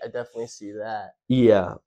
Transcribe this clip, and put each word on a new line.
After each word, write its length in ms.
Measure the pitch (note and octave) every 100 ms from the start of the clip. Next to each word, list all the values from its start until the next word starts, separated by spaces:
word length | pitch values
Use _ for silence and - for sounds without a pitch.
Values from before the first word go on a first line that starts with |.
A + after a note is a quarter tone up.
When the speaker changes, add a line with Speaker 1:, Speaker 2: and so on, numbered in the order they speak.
Speaker 1:
I 40 | A#2
definitely 400 | A#2+ A#2 A#2 A#2+
see 240 | - G2+
that. 420 | G#2 A2 G#2+ F#2+ _ -
Speaker 2:
Yeah, 480 | B2+ A#2 G#2 F2+ -